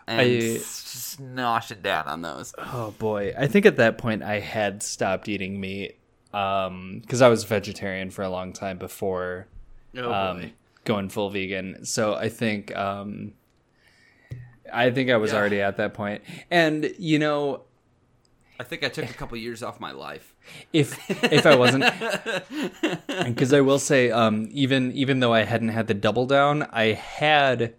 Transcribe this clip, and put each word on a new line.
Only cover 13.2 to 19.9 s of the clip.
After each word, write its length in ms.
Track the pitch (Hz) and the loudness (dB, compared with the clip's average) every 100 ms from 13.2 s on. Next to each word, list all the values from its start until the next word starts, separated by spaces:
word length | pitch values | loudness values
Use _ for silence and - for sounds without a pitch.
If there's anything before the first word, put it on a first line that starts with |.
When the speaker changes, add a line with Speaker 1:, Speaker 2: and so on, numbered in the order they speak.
| 104 - _ _ _ _ _ _ _ _ _ - - - - | -14 -16 _ _ _ _ _ _ _ _ _ -18 -18 -20 -6
Speaker 1:
I 200 | 117 127 | 2 4
think 180 | 127 127 | 4 4
I 60 | 117 | 4
was 160 | 107 | 4
Speaker 2:
Yeah. 60 | 107 | 2
Speaker 1:
already 240 | 104 101 | 2 2
at 140 | 98 101 | 0 0
that 160 | 104 | -4
point. 280 | - 101 104 - 156 - | -4 -6 -6 -12 -18 0
And, 420 | 170 156 156 147 - | 2 2 2 -4 -4
you 200 | 165 151 | 0 2
know, 440 | 151 147 143 123 - _ _ _ _ _ _ _ _ - | 2 0 -2 -4 -12 _ _ _ _ _ _ _ _ -16
Speaker 2:
I 40 | |
think 220 | 120 165 | -12 -6
I 40 | 135 | -6
took 220 | - 120 | -4 -8
a 20 | |
couple 240 | - 139 117 | -10 -10 -8
years 280 | 117 113 | -8 -8
off 160 | 113 - | -10 -8
my 100 | 82 | -12